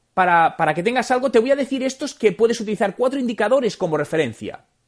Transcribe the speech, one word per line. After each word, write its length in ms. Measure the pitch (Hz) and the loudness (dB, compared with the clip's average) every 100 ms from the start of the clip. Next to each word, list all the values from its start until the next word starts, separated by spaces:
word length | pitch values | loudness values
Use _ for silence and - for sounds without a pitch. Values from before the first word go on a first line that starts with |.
| _ | _
para, 420 | - 185 170 160 - | 0 4 4 4 2
para 160 | 160 | -2
que 100 | 156 | 0
tengas 260 | 180 247 - | 0 0 0
algo, 220 | 254 262 | 0 2
te 80 | 226 | 2
voy 120 | 240 | 2
a 40 | 277 | 0
decir 260 | 262 269 | -2 -4
estos 300 | 262 262 285 | -4 -6 -10
que 200 | - 214 | 0 0
puedes 260 | 185 226 226 | 2 0 0
utilizar 360 | 208 208 208 - | -4 -2 -2 -2
cuatro 240 | 254 269 | -2 -2
indicadores 560 | 247 208 214 262 240 - | -4 -2 0 2 0 -2
como 200 | 180 151 | -2 -2
referencia. 680 | 147 160 135 110 98 - _ _ | -2 -2 -2 -4 -12 -14 _ _